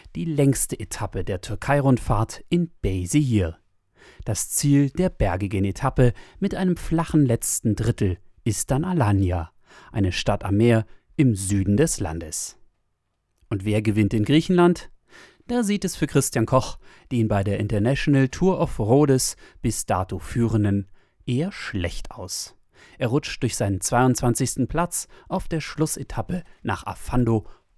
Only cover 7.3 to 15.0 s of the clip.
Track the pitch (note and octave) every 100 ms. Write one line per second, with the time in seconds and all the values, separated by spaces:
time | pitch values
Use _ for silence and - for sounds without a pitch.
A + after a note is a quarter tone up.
7.3 | A#2 - - A2+ G2+ A2+ - G2+ F2+ -
8.3 | _ - G2+ - C3 F3+ F3 G#2 G2+ F#2
9.3 | F2 D#2+ _ _ - - A2 F#2+ - -
10.3 | G2+ G2 G2 A#2 A2+ G#2+ - _ - C3
11.3 | G2+ F#2+ G2+ F#2+ G2+ D#3+ - F2+ E2 D#2+
12.3 | - - - - _ _ _ _ _ _
13.3 | _ _ G2 G2+ G#2+ G#2+ G#2 G2+ A2 G#2+
14.3 | D3+ D#3+ F3+ F3 F3 - -